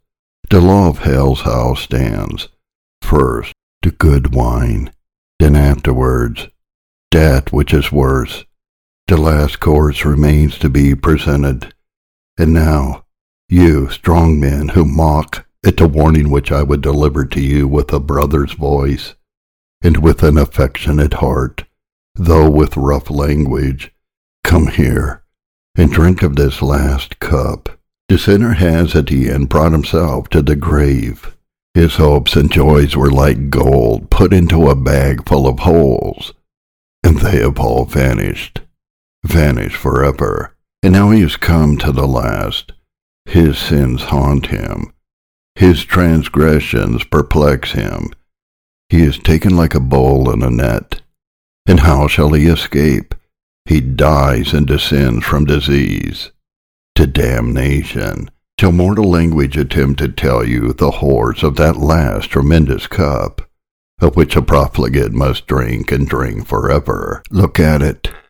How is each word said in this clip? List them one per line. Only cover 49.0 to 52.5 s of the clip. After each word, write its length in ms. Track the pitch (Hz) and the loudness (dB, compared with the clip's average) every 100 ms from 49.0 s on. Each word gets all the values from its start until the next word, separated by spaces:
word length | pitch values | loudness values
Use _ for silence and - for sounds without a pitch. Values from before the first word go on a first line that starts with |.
is 160 | 80 67 | 4 0
taken 400 | - 80 104 90 | 0 0 2 2
like 160 | 80 | 0
a 60 | 73 | -2
bull 500 | 64 67 65 67 65 | 0 0 2 2 0
in 120 | 55 | -2
a 80 | 64 | -2
net. 500 | 58 64 53 - - - _ _ _ _ _ - | -2 -2 -4 -6 -14 -14 _ _ _ _ _ 2
And 140 | 95 | 4
how 280 | 71 69 71 | 4 2 0
shall 260 | - 76 | 0 2
he 120 | 76 | 2
escape? 720 | 78 | 2